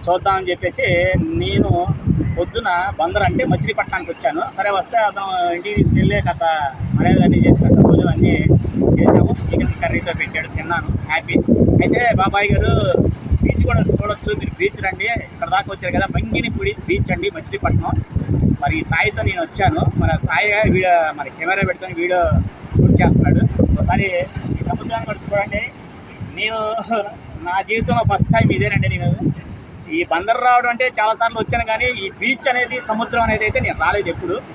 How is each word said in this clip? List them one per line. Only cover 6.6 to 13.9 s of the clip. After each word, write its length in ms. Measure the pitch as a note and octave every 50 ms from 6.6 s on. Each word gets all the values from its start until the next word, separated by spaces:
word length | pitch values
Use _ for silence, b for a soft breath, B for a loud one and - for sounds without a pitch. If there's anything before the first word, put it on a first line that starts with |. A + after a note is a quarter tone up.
| D3 C#3 - - - - - -
మర్యాద 260 | - F3 F#3 - - -
అన్నీ 120 | - - -
చేసి 160 | - - - -
కాస్త 160 | - - - - -
భోజనం 240 | - - - - -
అన్నీ 200 | - - - - - - - - - - - - - - - - -
చేసాము. 320 | - - - - - - - - - -
చికెన్ 220 | - - - - - - F3
కర్రీతో 300 | E3 D#3+ E3+ E3 F3 E3 - D#3+
పెట్టాడు, 280 | - - D#3+ D#3+ D#3+ - D3+
తిన్నాను, 340 | D3+ D#3+ E3+ E3 D#3+ E3+ F#3 - - - D#3
హ్యాపీ. 240 | E3 - - - - - - A#3+ - - - - - -
అయితే 160 | - - A#3 A#3+ A#3+ A3 - F#3+
బాబాయ్ 260 | G3+ G3 G3+ G3+ G3+ G3+
గారు 200 | - A3 A3+ A3+ A3 G#3 F#3+ F3 - - - - - - - - - -
బీచ్ 200 | - - - - -
కూడా 140 | - - - -